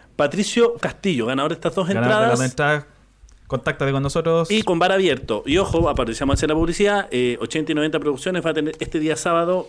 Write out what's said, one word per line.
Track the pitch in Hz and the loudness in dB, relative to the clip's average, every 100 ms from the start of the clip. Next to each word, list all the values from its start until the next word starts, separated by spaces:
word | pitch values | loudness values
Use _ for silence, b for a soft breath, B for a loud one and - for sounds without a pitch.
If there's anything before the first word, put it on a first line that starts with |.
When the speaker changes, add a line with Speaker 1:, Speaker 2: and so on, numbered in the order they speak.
| B - | B -2
Speaker 1:
Patricio | 147 175 202 233 233 233 | 0 0 0 4 2 2
Castillo, | 147 - 196 135 110 | -6 -4 -2 0 0
ganador | 131 151 | 0 0
de | 165 | -2
estas | 165 196 | -2 -2
dos | 175 | 0
Speaker 2:
Ganador | 196 - | 0 2
de | |
las | 214 | 2
Speaker 1:
entradas. | 226 240 | 2 2
Speaker 2:
dos | 131 | 0
entradas. | 143 147 151 143 - _ _ - - - | 0 0 0 -4 -20 _ _ -20 -20 -8
Contáctate | 131 156 147 139 | -4 -4 -2 -2
con | 139 | 0
nosotros. | 139 170 160 165 165 | -2 0 2 2 2
Speaker 1:
Y | 214 | 0
con | 202 170 | 2 2
bar | 180 | 2
abierto. | 196 180 127 - 107 123 | 4 2 0 -2 -4 0
Y | 165 | 0
ojo, | 196 165 160 | 2 2 2
aprovechamos | 135 117 113 139 139 | 0 -2 -2 0 0
de | |
hacer | 151 | 2
la | 156 | 0
publicidad. | 165 170 202 202 - | 0 2 2 2 0
Eh, | 123 123 120 | 0 0 0
ochenta | 117 160 156 | -4 -4 -2
y | 151 | 0
noventa | 156 151 | 0 0
Producciones | 147 135 185 180 | -2 -2 -2 -2
va | 160 | -2
a | |
tener | 156 151 - | -2 -4 -6
este | 143 165 | -6 -2
día | 156 151 | -2 -2
sábado, | 180 170 170 185 | 0 0 2 -2